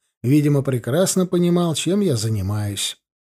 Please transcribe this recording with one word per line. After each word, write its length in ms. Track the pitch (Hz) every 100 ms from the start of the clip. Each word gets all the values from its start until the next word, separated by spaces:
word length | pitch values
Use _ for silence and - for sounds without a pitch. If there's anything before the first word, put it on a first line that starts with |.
| _ _
Видимо, 400 | 113 147 147 143
прекрасно 640 | 135 123 113 151 185 190 180
понимал, 480 | 175 175 175 170
чем 260 | 151 156 202
я 160 | 196 117
занимаюсь. 840 | 110 107 95 104 104 98 - - _ _ _